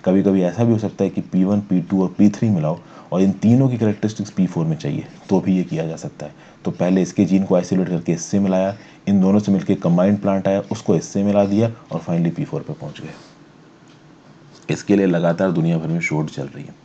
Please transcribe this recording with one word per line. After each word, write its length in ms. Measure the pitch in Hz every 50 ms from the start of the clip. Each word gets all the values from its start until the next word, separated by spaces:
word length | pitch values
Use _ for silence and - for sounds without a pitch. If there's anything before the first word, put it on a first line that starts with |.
| -
कभी-कभी 360 | 92 92 98 92 101 95 95
ऐसा 220 | 90 90 85 - 120
भी 100 | 117 113
हो 60 | 110
सकता 240 | 107 92 - - 98
है 60 | 92
कि 120 | - 95
पी 220 | 90 - - 92 92
वन, 160 | 95 104 104
पी 220 | 101 - 92 90
टू 220 | 82 - 101 95 92
और 120 | 87 -
पी 120 | - 101 104
थ्री 200 | 104 - 120 110
मिलाओ 300 | 104 85 76 76 82 - - - - - - -
और 100 | - 92
इन 100 | 95 98
तीनों 380 | 95 - - 107 120 131 135 131
की 80 | 123
characteristics 540 | 110 117 107 101 - - 107 113 - 98 -
पी 160 | - - 92
फ़ोर 180 | 87 - 85 80
में 120 | 80 78
चाहिए, 280 | 76 - 73 - - - - - - - -
तो 100 | 95 92
भी 180 | 80 92 92
ये 60 | 92 85
किया 240 | - 80 78 80
जा 80 | 80 80
सकता 300 | 78 - 76 - - 73
है। 100 | 73 - - - - - - -
तो 60 | 90
पहले 300 | 82 - 87 90 95 95
इसके 240 | 90 85 - - 101
जीन 180 | 85 95 95 98
को 120 | 90 95
isolate 340 | 90 87 - 98 95 90 82
करके 220 | 90 82 82 -
इससे 280 | 82 82 - - - 101
मिलाया, 380 | 98 95 92 92 95 95 107 - - - - - -
इन 140 | 101 101 98
दोनों 180 | 92 95 101 104
से 120 | 104 101
मिलके 240 | 98 92 - - 98
combined 440 | - - 87 85 87 90 101 104 101
plant 280 | 101 101 98 98 92
आया, 140 | 98 98 101 101 -
उसको 240 | - - - - 95
इससे 280 | 82 - - - 101 98
मिला 220 | 104 101 104 101
दिया 260 | 98 101 107 117 120 - - - -
और 80 | - 85
finally 360 | - - 87 85 85 85 -
P 100 | - 76
four 160 | - - 73
पे 120 | - - 76
पहुंच 280 | - 76 76 69 -
गए। 80 | 78 78 - - - - - - - - - - - - - - - - - - - - - - _ - - - - - - - - -
इसके 260 | 80 - - - 101
लिए 100 | 101 98
लगातार 460 | 92 85 85 85 85 85 85 95 92
दुनिया 260 | 85 85 80 82 85
भर 100 | 80 80
में 120 | 78 82 85
शोध 280 | 80 - 78 78 78
चल 180 | 76 - 73 69
रही 180 | 69 - - 69
है। 120 | - - -